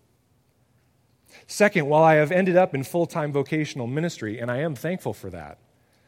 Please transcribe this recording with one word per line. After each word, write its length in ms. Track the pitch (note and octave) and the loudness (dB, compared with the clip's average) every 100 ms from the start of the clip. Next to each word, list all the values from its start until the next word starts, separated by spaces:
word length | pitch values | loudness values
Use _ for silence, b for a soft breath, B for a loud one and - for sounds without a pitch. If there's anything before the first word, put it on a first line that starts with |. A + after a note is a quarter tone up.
| _ _ _ _ _ _ _ _ _ _ _ _ _ B B | _ _ _ _ _ _ _ _ _ _ _ _ _ B B
Second, 400 | - G#3 F#3 C#3+ | 2 2 2 2
while 160 | D3+ | 6
I 140 | D#3+ D3+ | 6 6
have 140 | D3+ | 4
ended 280 | F3+ F#3+ F3 | 2 2 4
up 160 | F#3 | 4
in 100 | C3+ | 0
full-time 480 | C3 F3 E3 E3+ D3 | -4 -2 -2 -4 -4
vocational 540 | C#3+ C3+ D#3 D3+ C#3+ A#2 | -2 -2 -4 -4 -6 -6
ministry, 520 | C#3+ E3+ - A2 A#2 | -4 -4 -6 -8 -6
and 120 | A#2+ | -6
I 80 | B2 | -4
am 160 | E3 | -4
thankful 400 | C3+ D#3 F#3 C3 | -6 -6 -6 -8
for 160 | G#2 G2 | -10 -12
that, 260 | F2 D2+ E2 _ _ b b | -14 -16 -20 _ _ b b